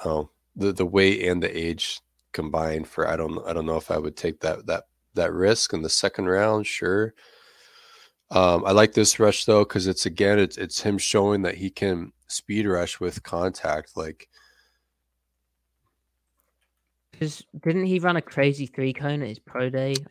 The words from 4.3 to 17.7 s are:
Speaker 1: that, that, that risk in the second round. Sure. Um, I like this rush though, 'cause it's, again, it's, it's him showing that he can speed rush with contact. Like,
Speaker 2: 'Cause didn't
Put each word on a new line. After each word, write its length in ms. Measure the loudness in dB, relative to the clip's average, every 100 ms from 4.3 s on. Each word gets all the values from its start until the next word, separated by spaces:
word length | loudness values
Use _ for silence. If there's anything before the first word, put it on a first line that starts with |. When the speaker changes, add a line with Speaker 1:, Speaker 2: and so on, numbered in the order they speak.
| -4
Speaker 1:
that, 260 | -4 -4 -4
that, 160 | -6 -8 _ _ -2
that 180 | -2
risk 400 | 2 2 2 0
in 80 | -4
the 80 | -2
second 360 | 0 -2 -2 0
round. 400 | 2 2 0 -2
Sure. 480 | -4 0 0 -2 -6 _ _ _ _ _ _ -20 -20 _ _ -2
Um, 340 | 4 4 4
I 80 | 4
like 200 | 6 6
this 260 | 6 2 4
rush 260 | 4 4 4
though, 200 | 4 4
'cause 220 | 0 -2
it's, 180 | -2 -4
again, 320 | 2 4 4
it's, 200 | 4 0
it's 240 | -8 -4
him 160 | -2 -2
showing 420 | 0 2 2 2
that 120 | -2 -4
he 140 | -8
can 400 | -4 -2 -2 -6 _ -12
speed 400 | -10 -4 -2 0
rush 320 | 0 -2 -4
with 240 | -6 -8
contact. 760 | -6 -2 -2 -2 -4 -4 -6 -10
Like, 320 | -10 -12 _ _ _ _ _ _ _ _ _ _ _ _ _ _ _ _ _ _ _ _ _ _ _ _ _ _ _ _ _ -6
Speaker 2:
'Cause 260 | -6 -6 -16 -6
didn't 240 | -2